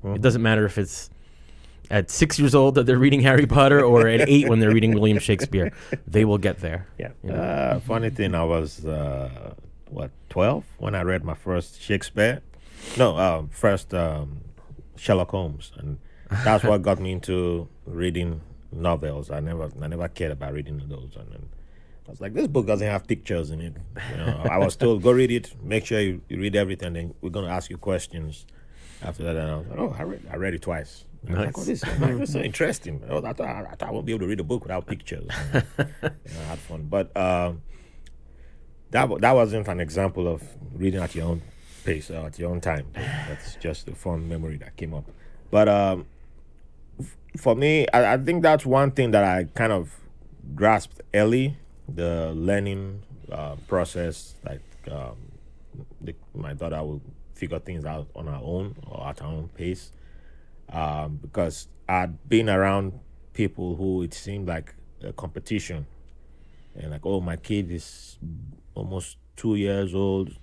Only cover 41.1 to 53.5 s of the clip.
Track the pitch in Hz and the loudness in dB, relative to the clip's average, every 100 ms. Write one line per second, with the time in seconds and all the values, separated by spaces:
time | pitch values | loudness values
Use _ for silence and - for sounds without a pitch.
41.1 | 85 82 85 - - - - - 78 76 | -4 -4 -4 -6 -20 -20 -10 -6 -6 -6
42.1 | 80 78 73 85 87 87 78 67 - 110 | -10 -10 -8 -6 -4 -2 -4 -6 -8 -6
43.1 | 147 - 73 - - 85 76 - 85 92 | -6 -8 -10 -12 -8 -8 -8 -10 -10 -6
44.1 | 82 82 82 80 73 - - 80 78 73 | -4 -4 -6 -6 -8 -12 -12 -10 -8 -12
45.1 | - - - - 107 107 101 98 92 - | -16 -18 -18 2 4 6 6 4 0 -6
46.1 | - - - - - - - - - - | -18 -20 -20 -20 -20 -20 -20 -20 -14 -14
47.1 | - - 151 131 113 143 156 135 - 101 | -14 -16 -2 2 4 4 4 4 4 6
48.1 | 131 139 170 160 151 135 131 139 135 123 | 4 2 4 6 6 4 4 4 4 4
49.1 | 107 98 92 85 - 113 98 78 - - | 6 6 4 0 -2 0 2 -2 -12 -20
50.1 | - - - - 73 104 107 - - - | -20 -20 -18 -14 2 4 4 2 -18 -2
51.1 | 104 107 123 135 147 - - - 85 85 | 2 4 4 0 -4 -14 -18 -12 -4 -2
52.1 | 85 80 80 85 101 101 98 98 98 - | -2 -4 -2 0 0 0 -6 -8 -12 -16
53.1 | - - - 73 | -18 -14 -10 -10